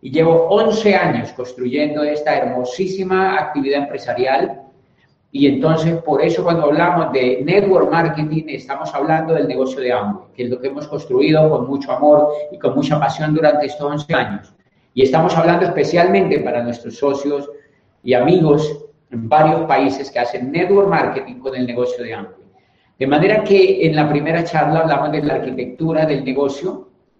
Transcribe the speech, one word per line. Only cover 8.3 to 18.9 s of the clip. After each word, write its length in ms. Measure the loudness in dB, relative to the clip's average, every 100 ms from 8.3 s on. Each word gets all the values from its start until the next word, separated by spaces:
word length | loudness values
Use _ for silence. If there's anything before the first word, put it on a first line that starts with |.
| -4 -6
estamos 440 | -10 -10 -10 -8
hablando 400 | -4 -2 0 0
del 140 | 0 0
negocio 320 | -2 -4 -4
de 140 | -2
Amway, 320 | -2 -4 -8 -10 -8
que 80 |
es 60 | -6
lo 100 | -4
que 80 | -6
hemos 180 | -8 -10
construido 600 | -10 -2 2 4 4 4
con 180 | 2 -2
mucho 220 | -6 -4
amor 380 | 2 4 6 4 -2 -10
y 80 | -4
con 160 | -2 0
mucha 240 | 0 0
pasión 340 | -2 -2 -2
durante 340 | 2 2 2 -2
estos 220 | -4 -6
once 240 | -6 -4
años. 400 | -2 -2 -8 -14 _ _ _ _
Y 100 | 0
estamos 340 | 2 2 2 2
hablando 280 | 2 2 0
especialmente 720 | 0 0 2 4 2 2 0
para 240 | -2 -4
nuestros 340 | -4 -8 -12 -4
socios 520 | -2 -2 -4 -4 -6 -16 _ _ _ _
y 100 | 0
amigos 680 | 2 4 4 4 2 0 -6 -14